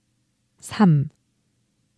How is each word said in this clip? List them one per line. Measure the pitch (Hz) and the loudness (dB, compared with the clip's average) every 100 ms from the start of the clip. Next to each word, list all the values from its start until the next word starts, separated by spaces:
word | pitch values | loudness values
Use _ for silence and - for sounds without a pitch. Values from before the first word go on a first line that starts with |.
| _ _ _ _ _ _ | _ _ _ _ _ _
삼. | - - 196 147 147 _ _ _ _ _ _ _ _ | -10 0 2 2 -2 _ _ _ _ _ _ _ _